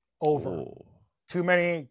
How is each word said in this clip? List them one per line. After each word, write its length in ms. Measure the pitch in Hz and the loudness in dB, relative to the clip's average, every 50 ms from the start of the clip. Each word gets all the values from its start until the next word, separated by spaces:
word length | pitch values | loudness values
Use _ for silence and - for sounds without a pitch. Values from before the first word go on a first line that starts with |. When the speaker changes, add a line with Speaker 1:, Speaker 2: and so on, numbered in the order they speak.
| _ _ _ - | _ _ _ -2
Speaker 1:
Over. 300 | 156 151 151 135 - - | 0 0 2 0 0 -4
Speaker 2:
Ooh. 340 | 90 76 64 - - - - - - - _ _ _ _ _ | -6 -6 -8 -10 -12 -16 -20 -20 -20 -20 _ _ _ _ _
Speaker 1:
Too 160 | - - 180 170 | -6 -4 0 2
many. 460 | 180 180 175 175 175 170 160 135 - | 4 4 4 4 2 0 -2 -6 -10